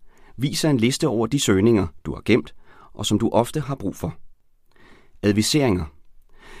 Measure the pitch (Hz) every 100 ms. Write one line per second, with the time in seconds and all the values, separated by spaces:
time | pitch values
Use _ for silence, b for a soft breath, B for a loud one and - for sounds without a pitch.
0 | b b b - 135 147 160 135 117 135
1 | 156 104 110 139 - 98 110 113 92 -
2 | 76 67 - 113 - - b b b -
3 | 104 104 113 107 117 156 131 143 101 -
4 | 160 - - - _ _ _ b b b
5 | b b 104 104 107 151 131 90 78 -
6 | - - - B B B